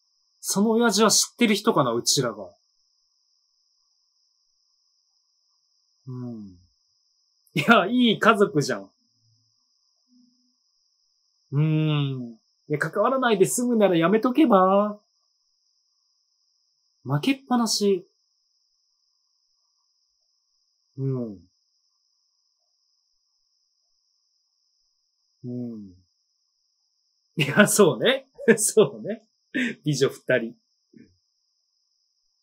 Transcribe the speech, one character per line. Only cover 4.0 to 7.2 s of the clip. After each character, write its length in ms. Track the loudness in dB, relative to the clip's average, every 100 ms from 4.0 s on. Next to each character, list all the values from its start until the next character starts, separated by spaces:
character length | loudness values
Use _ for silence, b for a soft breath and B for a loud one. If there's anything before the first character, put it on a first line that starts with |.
| _ _ _ _ _ _ _ _ _ _ _ _ _ _ _ _ _ _ _ _ -14
う 40 |
ん。 480 | -12 -12 -12 -16 -20 _ _ _ _ _ _